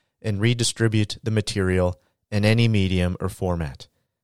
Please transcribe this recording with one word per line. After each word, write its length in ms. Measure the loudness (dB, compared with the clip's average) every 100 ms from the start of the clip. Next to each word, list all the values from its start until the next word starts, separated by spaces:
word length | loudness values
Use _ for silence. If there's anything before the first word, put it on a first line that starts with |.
| _ _
and 180 | -6 0
redistribute 800 | 0 2 -2 0 0 2 -2 -4
the 80 | -4
material 680 | -2 -2 -2 0 2 0 -2 _ _ -6
in 140 | 0 2
any 220 | 4 4
medium 480 | 2 2 2 0 -2
or 100 | -6
format, 580 | -4 -4 -4 -6 -10 -20 _ _ _